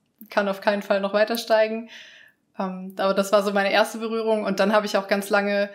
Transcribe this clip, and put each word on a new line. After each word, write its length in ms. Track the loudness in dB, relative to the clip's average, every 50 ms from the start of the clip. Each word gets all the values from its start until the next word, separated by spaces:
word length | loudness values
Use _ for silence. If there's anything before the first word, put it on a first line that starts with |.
| _ _ _ -20 -10 -4
kann 180 | -2 0 0
auf 140 | 0 -2 -2
keinen 220 | 0 0 0 0 0
Fall 180 | 0 0 0
noch 120 | 0 0 2
weiter 240 | 2 2 0 0
steigen. 520 | -4 0 2 2 4 2 2 -2 -6 -10 -12 -18 -20 -20 -20 -20 -20 -20 -20 _ _ _ _ _
Ähm, 380 | -6 -6 -6 -6 -8 -12 -10 -4
aber 160 | -2 0 0 2
das 200 | 2 0 2 2
war 100 | 2 2
so 80 | 2
meine 220 | 0 0 0 2 4
erste 240 | 2 2 2 -2
Berührung 480 | -8 -6 -4 -4 -2 0 0 0 0 0
und 160 | -2 0 0
dann 100 | 2 2
habe 140 | 2 2 0
ich 100 | 0 -2
auch 140 | -2 0 0
ganz 200 | -2 -2 -2 0
lange 400 | 0 0 2 0 0 0 -2 -4